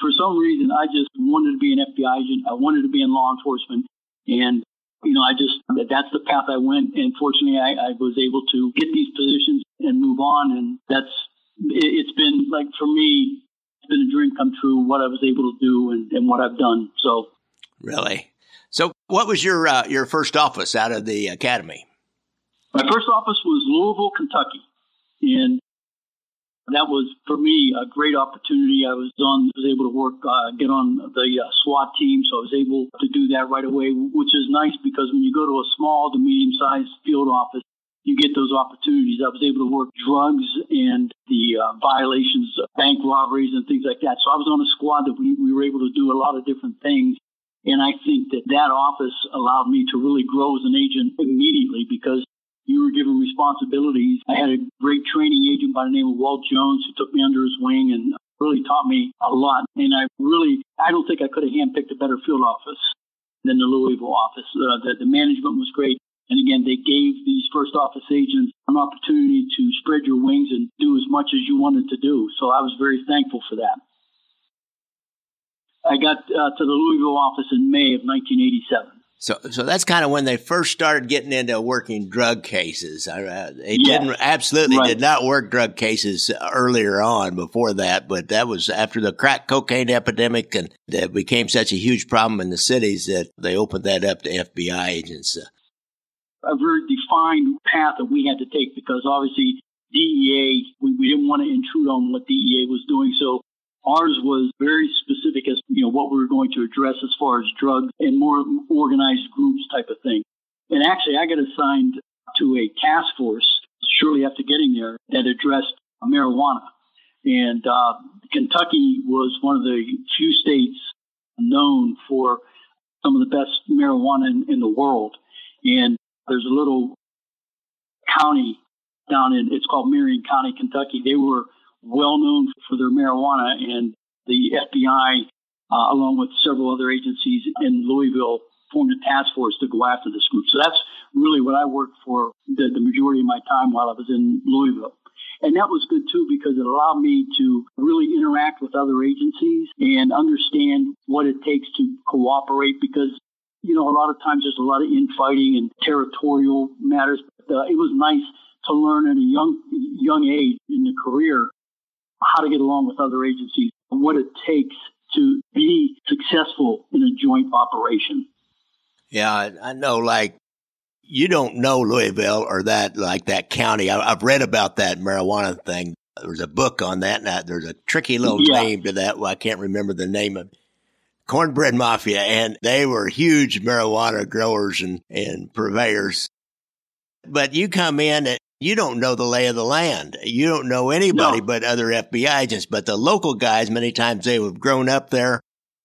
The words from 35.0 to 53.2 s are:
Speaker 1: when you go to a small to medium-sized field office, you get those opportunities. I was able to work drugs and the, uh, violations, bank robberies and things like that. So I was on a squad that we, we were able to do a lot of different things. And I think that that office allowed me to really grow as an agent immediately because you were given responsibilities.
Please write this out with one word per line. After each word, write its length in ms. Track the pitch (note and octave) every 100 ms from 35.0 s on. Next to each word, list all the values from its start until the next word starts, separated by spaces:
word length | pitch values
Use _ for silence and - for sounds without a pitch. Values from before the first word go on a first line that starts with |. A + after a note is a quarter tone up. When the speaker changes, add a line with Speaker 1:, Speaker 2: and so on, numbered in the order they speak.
| C3
Speaker 1:
when 160 | C3+ C3
you 80 |
go 160 | D3 D3
to 80 | C3+
a 100 | B2+
small 400 | - D3+ D3+ D3
to 60 | C3+
medium-sized 720 | C#3 C3+ C3 C3+ C#3 C3+ B2+ -
field 240 | - C#3+ C3+
office, 380 | B2+ B2 B2+ - _ _ _ C#3+
you 80 | C3+
get 160 | C#3+ C#3+
those 160 | C3
opportunities. 640 | C3+ C3 - D3+ C#3+ B2 A#2+
I 160 | C3
was 80 | B2
able 240 | C#3+ C3 B2+
to 60 |
work 160 | C3+ C3 -
drugs 480 | B2 C#3+ D3 D3+ B2+ C#4+ -
and 400 | C#3 B2+ B2 A#3+ - -
the, 320 | B2 A#2 A2
uh, 160 | A2 A2+
violations, 720 | C#3 C3+ C3 C3 C3 C3+ A#2+ D#3+ - -
bank 240 | C#3 C#3
robberies 480 | C3+ C3+ C3 C3+ C3
and 160 | C3 B2
things 160 | C3+
like 240 | C3 B2 C#3+
that. 160 | B2
So 80 | C#3
I 80 | C#3+
was 80 | D3+
on 160 | D3
a 80 | C#3+ -
squad 320 | D3 D3 C3+
that 80 | B2
we, 160 | C3+ C#3
we 80 | C3+
were 160 | C3+ C#3+
able 160 | C3+
to 100 | B2+ C#3+
do 160 | C3+
a 40 | C3
lot 160 | C#3 C3+
of 80 | C3+
different 400 | C3+ B3+ - C#3+
things. 320 | C#3 B2+ B3+ _ _ _ _ -
And 160 | C4+
I 100 | C#4 - D4+
think 240 | C#4 -
that 160 | B3 B3
that 160 | D3 D3
office 480 | C3+ C#3+ D3 B2+ - -
allowed 400 | C#3 B2 C3 B2+
me 160 | C3+ B2+
to 80 | C3+
really 260 | C#3 C#3
grow 320 | B2+ C3+ C#3+ C3+
as 80 |
an 140 | B2+ C#3
agent 400 | C#3 C3+ B2+ -
immediately 720 | C#3 C3 D3+ D3 C3 A#2 A#2
because 340 | A#2+ C3+ C3 C3 _ _ _
you 220 | - C#3+ C#3+
were 100 | C#3+
given 240 | C#3
responsibilities. 1000 | C3